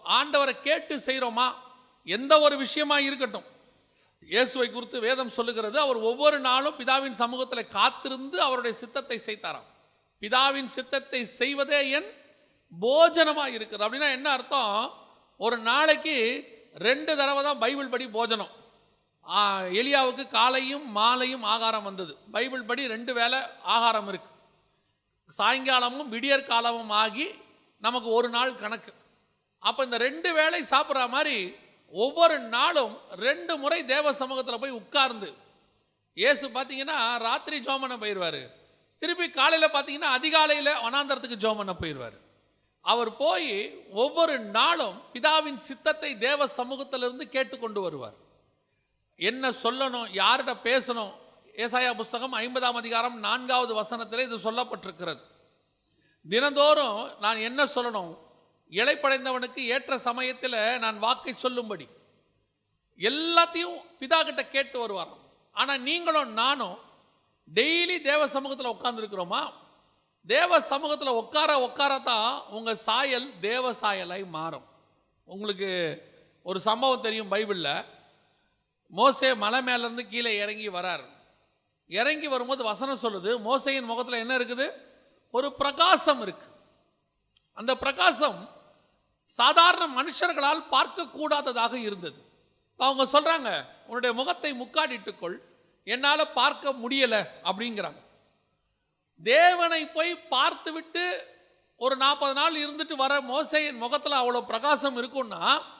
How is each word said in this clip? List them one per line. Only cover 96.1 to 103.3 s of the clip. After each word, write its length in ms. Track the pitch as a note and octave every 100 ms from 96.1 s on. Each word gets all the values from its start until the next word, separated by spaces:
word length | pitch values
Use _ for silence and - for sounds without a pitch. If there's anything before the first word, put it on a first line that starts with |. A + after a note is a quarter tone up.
| D4+ D4+
பார்க்க 460 | B3+ C4+ D4 C#4+
முடியல" 560 | C4+ A#3 C4+ A#3+ G#3+ D#3+ -
அப்படிங்கிறாங்க. 580 | F3 F#3+ A#3+ G#3 E3 - - _ _ _ _ _ _ _ _ _ _ _
தேவனை 640 | F3 C#4 F4 F4+ E4+ E4 D4+
போய் 320 | D#4 E4+ E4
பார்த்துவிட்டு 1160 | - C4 D#4 E4 D#4+ D#4+ D#4+ E4+ F4+ - - - _ _ _ -
ஒரு 200 | B3 C4
நாற்பது 380 | C#4 C#4+ C#4
நாள் 200 | C4+ D#4+
இருந்துட்டு 380 | D#4 D4 D4 D#4+
வர 280 | C#4+ C4+ C#4+
மோசேயின் 560 | B3+